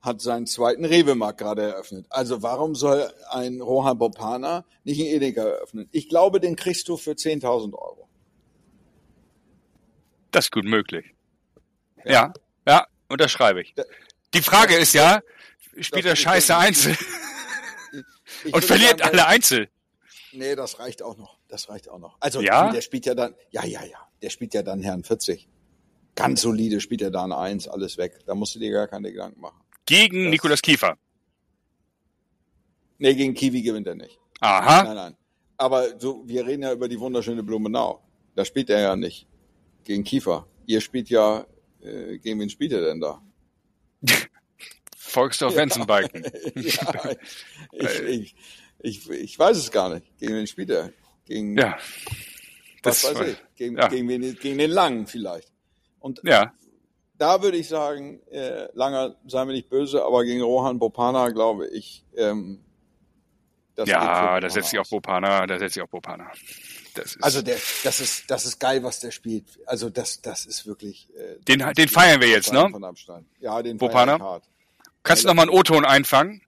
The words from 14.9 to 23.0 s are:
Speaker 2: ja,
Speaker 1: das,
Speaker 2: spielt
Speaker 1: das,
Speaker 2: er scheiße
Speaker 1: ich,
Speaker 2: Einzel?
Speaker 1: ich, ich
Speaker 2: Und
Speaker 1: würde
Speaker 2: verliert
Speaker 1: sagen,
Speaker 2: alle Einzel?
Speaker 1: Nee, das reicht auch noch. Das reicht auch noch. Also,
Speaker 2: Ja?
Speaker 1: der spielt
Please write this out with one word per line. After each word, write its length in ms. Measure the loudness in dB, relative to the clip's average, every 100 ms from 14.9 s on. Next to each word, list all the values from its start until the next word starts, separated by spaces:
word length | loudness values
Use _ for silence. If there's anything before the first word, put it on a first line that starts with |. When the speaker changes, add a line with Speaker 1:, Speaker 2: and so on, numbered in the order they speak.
Speaker 2:
ja, 260 | 6 8 6 2 _ -20 _ _ -12
Speaker 1:
das, 100 | -6
Speaker 2:
spielt 180 | -2
Speaker 1:
das, 60 | 0
Speaker 2:
er 40 | 2
scheiße 360 | 4 4 6
Speaker 1:
ich, 60 | 6
Speaker 2:
Einzel? 340 | 6 4 2
Speaker 1:
ich, 1040 | 0 -4 -12 -14 -16 -12 -12 -12 -18 -18 -20
ich 460 | -20 _ _ -12 0
Speaker 2:
Und 80 |
Speaker 1:
würde 120 | 0 4
Speaker 2:
verliert 320 | 6 6 6
Speaker 1:
sagen, 100 | 4
Speaker 2:
alle 140 | 4 6
Einzel? 420 | 6 4 2 -2 _ _ _ _ -20 -20
Speaker 1:
Nee, 220 | -10 -6
das 240 | -6 -6 -10
reicht 240 | -14 -12
auch 140 | -14 -16
noch. 220 | -20 _ _
Das 200 | -16 -16
reicht 180 | -16 -18
auch 100 | -20
noch. 180 | -20 _
Also, 200 | -6 0
Speaker 2:
Ja? 300 | 4 6 4
Speaker 1:
der 120 | 2
spielt 240 | -6 -6